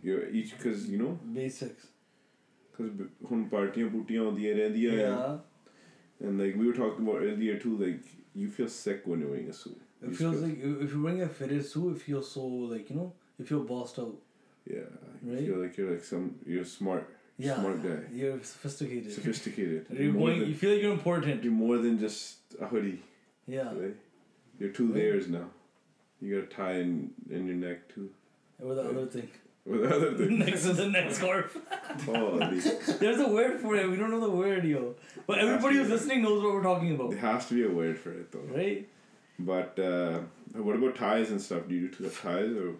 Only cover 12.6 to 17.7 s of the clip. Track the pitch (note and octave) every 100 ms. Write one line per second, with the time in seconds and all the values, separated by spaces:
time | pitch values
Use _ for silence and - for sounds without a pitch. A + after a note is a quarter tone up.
12.6 | A#2+ A2+ G2+ D3+ F3+ - _ - B2 D3
13.6 | B2 B2 A#2+ - A2+ G2 _ _ _ _
14.6 | - - - - - - A#2+ B2+ D3+ F#2
15.6 | F2+ - F#2+ E2+ - F2+ F2+ - - F2+
16.6 | F2 - G2 F2+ - - _ - C3+ C3
17.6 | G3